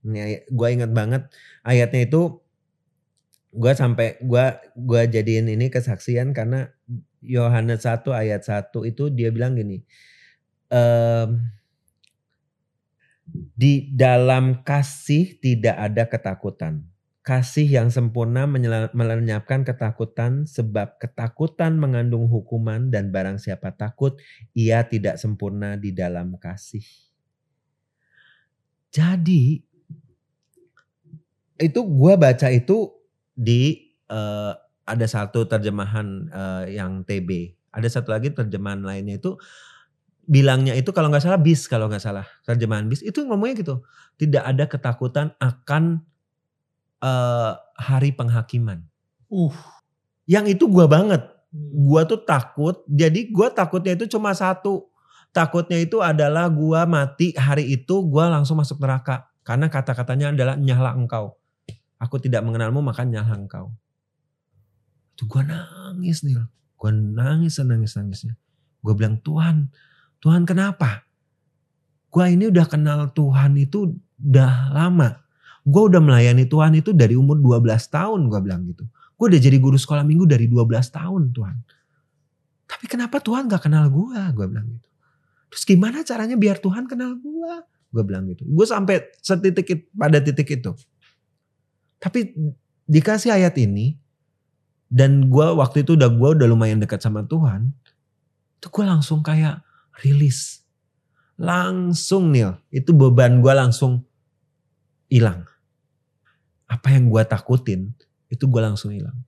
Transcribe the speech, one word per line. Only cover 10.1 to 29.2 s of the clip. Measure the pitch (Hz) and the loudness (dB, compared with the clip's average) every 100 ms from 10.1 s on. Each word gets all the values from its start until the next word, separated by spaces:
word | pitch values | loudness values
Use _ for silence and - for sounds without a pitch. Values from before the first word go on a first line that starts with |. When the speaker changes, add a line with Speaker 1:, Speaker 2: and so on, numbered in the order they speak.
| _ _ _ _ _ _ | _ _ _ _ _ _
Speaker 1:
em, | 123 120 117 117 117 113 120 117 - _ _ _ _ _ _ _ _ _ _ _ _ _ _ _ _ - - - - | 0 2 2 2 0 0 -2 -4 -10 _ _ _ _ _ _ _ _ _ _ _ _ _ _ _ _ -18 -18 -16 0
"Di | 131 139 139 135 | 2 2 -2 0
dalam | 127 123 127 127 131 127 | 4 4 4 2 0 -2
kasih | - 143 139 - - 147 185 - | -2 -4 -4 -8 -2 0 0 -2
tidak | 131 120 110 90 | -2 0 0 -2
ada | 104 107 | -4 -2
ketakutan. | 113 113 101 95 101 - 80 78 80 _ _ _ | -2 -4 -8 -8 -10 -8 -10 -10 -14 _ _ _
Kasih | - 127 127 - 147 | -4 -2 -2 0 0
yang | 135 113 | 2 0
sempurna | 123 120 117 117 123 | 0 -2 -2 -2 -2
menyela-, | 143 135 120 110 110 | -2 -2 -2 -2 -4
melenyapkan | 120 117 113 113 107 - 135 | -2 -2 -2 -2 -4 -4 -4
ketakutan, | 131 123 113 113 110 - 120 131 151 | -4 -4 -6 -6 -10 -6 -4 -4 -6
sebab | - 113 104 101 _ | -6 -4 -4 -8 _
ketakutan | 123 - 120 - 160 _ 165 160 | -14 -10 -10 -6 -8 _ -2 0
mengandung | 143 127 120 117 117 | 0 -2 -2 0 0
hukuman, | 117 - 117 113 110 131 | -2 -4 -6 -4 -4 -4
dan | 107 101 | -4 -4
barang | 95 95 98 | -4 -6 -8
siapa | - 92 95 - | -10 -10 -12 -10
takut, | 104 - 135 139 _ - - | -12 -4 -6 -6 _ -20 -12
ia | - 113 113 | -2 0 2
tidak | 120 113 101 - | 0 -4 -4 -4
sempurna | 113 104 101 101 101 101 | -6 -6 -8 -8 -8 -8
di | 101 | -8
dalam | 92 87 87 90 90 | -6 -6 -6 -10 -12
kasih." | 87 98 - 110 107 _ _ _ _ _ _ _ _ _ _ _ _ _ _ _ _ _ _ _ _ | -14 -16 -14 -16 -16 _ _ _ _ _ _ _ _ _ _ _ _ _ _ _ _ _ _ _ _
Jadi, | - 165 185 | -2 0 0